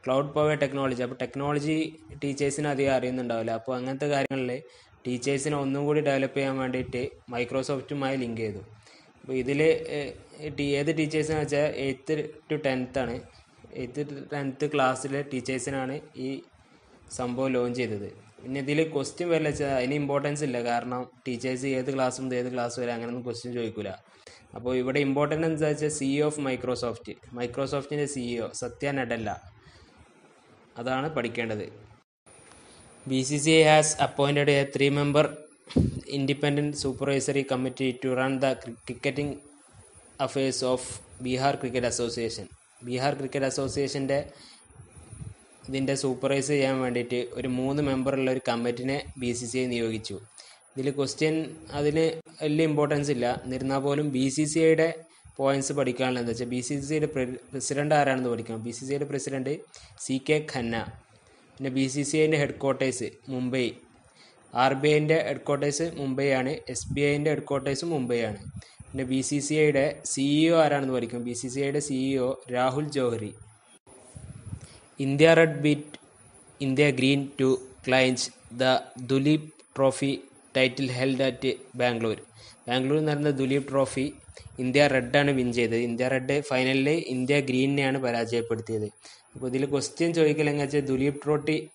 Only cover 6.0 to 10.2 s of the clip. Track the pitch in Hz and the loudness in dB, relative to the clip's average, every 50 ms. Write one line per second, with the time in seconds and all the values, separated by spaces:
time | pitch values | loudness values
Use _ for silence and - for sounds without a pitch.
6 | 147 143 139 135 135 131 - 143 135 135 135 135 131 127 127 127 127 - - 123 | 2 2 2 2 0 0 0 -2 -2 0 0 -2 -2 -2 -2 -2 -4 -4 -4 -6
7 | 127 139 - - _ - 123 120 123 123 135 135 131 - 143 131 123 - 147 143 | -6 -6 -8 -14 _ -8 -4 -4 -4 -2 -2 -4 -2 -2 -4 -4 -4 -6 -6 -2
8 | 139 135 135 135 127 117 117 110 113 107 98 98 - - - - - - - - | -2 -2 -2 -2 -4 -4 -4 -4 -4 -4 -6 -8 -12 -16 -20 -20 -20 -20 -20 -20
9 | - - _ _ - - 131 131 123 127 139 143 156 165 160 160 - 139 139 147 | -20 -20 _ _ -10 -4 -4 -2 0 0 2 4 4 4 4 2 0 -6 -6 -6
10 | 143 127 120 - | -6 -8 -10 -14